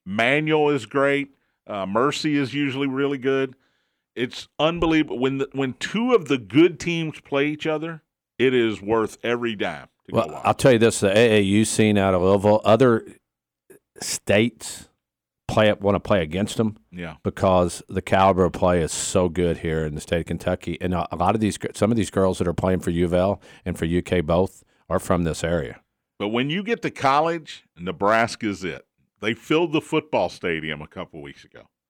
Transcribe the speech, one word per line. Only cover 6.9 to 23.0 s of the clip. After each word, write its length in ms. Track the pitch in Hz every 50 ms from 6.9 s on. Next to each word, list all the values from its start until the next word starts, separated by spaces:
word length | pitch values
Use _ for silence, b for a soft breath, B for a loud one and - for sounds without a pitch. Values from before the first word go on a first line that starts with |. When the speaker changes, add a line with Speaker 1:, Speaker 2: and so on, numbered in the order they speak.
| 170 165 160 156 - -
Speaker 1:
play 260 | _ - 143 139 143 147
each 180 | 151 147 -
other, 360 | 160 156 156 156 165 165 151 _ _ _ _ _ _ _ -
it 140 | 117 135 127
is 260 | 123 117 113 104 90
worth 360 | 101 101 113 113 110 101 - _
every 320 | - 113 120 120 120 117 110
dime 340 | 98 104 92 80 71 65 _ _ _ _ -
to 60 | -
Speaker 2:
Well, 120 | 117 -
Speaker 1:
go 60 | 80 76
watch. 80 | 69 -
Speaker 2:
I'll 100 | 98 107
tell 180 | - - 139
you 60 | 127 110
this, 220 | 113 113 - -
the 160 | 104 98 98
A 220 | 107 120 117 107 107
A 20 |
U 240 | 101 95 101 107 113
scene 320 | 107 - - 110 107 104 101
out 160 | 98 95 95
of 80 | 90
Louisville, 380 | 90 95 98 101 95 104 104 107 -
other 400 | 101 110 113 131 123 117 110 - - - _ _ _ _ _ _ _ _ _ _ _ - - _ _ _ -
states 880 | - - - - - - 101 104 113 - - _ - - - - - _ _ _ _ _ _ _ _ _ _ _ _
play, 260 | - - 113 107 107
wanna 280 | 104 - 95 98 101 92
play 220 | - - 104 98
against 340 | 82 76 82 92 104 107 -
them 200 | - 113 110 107 - _ _
Speaker 1:
Yeah. 260 | - 87 87 80 78 -
Speaker 2:
because 600 | _ 101 - - - 95 92 90 90 87 - - - -
the 140 | 101 95
caliber 420 | - - 104 95 95 98 92 87 92
of 80 | 85
play 300 | - - 98 90 90 87
is 100 | 80 76
so 360 | - - - - - 98 90 90
good 300 | 78 90 87 85 80 76
here 260 | - 82 78 80 80
in 100 | 78 73
the 60 | 78
state 200 | - - 87 85
of 60 | 78
Kentucky. 520 | - 85 82 - 90 92 - - - 85 -
And 140 | 92 90 90
a, 120 | 85 85 - -
a 20 |
lot 180 | 80 87 95 107
of 60 | 113
these, 180 | 110 101 90 -
gr-, 100 | - - -
some 160 | - 104 104
of 60 | 120
these 140 | 113 92 -
girls 280 | - 101 95 95 92 -
that 100 | 92 87
are 40 | 82
playing 260 | - - 95 92 90
for 100 | - 95
U 140 | 85 85